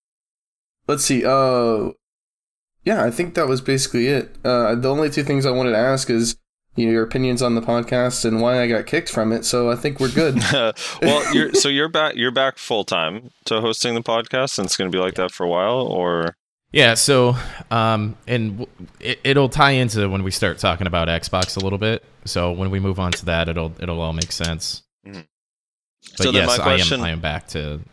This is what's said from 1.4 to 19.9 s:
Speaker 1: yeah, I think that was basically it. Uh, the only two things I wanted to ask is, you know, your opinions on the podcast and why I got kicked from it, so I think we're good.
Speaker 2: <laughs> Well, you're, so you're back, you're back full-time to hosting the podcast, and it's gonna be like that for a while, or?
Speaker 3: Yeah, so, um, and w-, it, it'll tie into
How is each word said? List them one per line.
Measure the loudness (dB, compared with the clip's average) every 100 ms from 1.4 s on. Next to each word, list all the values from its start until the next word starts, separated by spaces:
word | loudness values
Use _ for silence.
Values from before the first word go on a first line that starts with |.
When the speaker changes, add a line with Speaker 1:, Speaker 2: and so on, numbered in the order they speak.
| 4 4 2 2 -2 -6 _ _ _ _ _ _ _ _
Speaker 1:
yeah, | -2 0
I | 0
think | 0 -2
that | 0 0
was | 0
basically | 0 0 0 0 2
it. | 0 -2 -4
Uh, | 0 2 2 2
the | 0
only | 2 0
two | 0
things | 0 0
I | 2
wanted | 2 2
to | 2
ask | 2 0 0
is, | 0 0 -4 _ _ _ -2
you | 2
know, |
your | 2
opinions | 0 0 0 0
on | 0 0
the |
podcast | 0 -2 0 0 0 0
and | 0 2
why | 2 2
I | 2
got | 0 0
kicked | -2 -2
from | -2 0
it, | 0
so | 0 0 0
I |
think | 0 -2 -2
we're | 0
good. | 2 2 2 0
Speaker 2:
<laughs> | 0 0 -2 -8 0
Well, | 2 2 2
you're, | 2 2
so | 2 2
you're | 2 0
back, | 0 0
you're | 0 0
back | 2 0 -2
full-time | -4 -2 0 0 -2 -4 -12 -14 -4
to | 0
hosting | 0 0 -2 -2
the |
podcast, | 0 -2 0 -2 -2 -2
and | -2
it's | -2
gonna | 0
be | 0
like | 0
that | -2 -4
for | -2
a | -2
while, | 0 0 0
or? | -2 -2 0 0 -2 -6 _ _ _
Speaker 3:
Yeah, | 4 4
so, | 4 4 4 4 2 -4 -12 -4
um, | 0 2 0 -2 -6 -6
and | -4 -4 -6
w-, | -12 -14 -20 -10
it, | -8 -4
it'll | 2 4 2
tie | 4 4
into | 4 2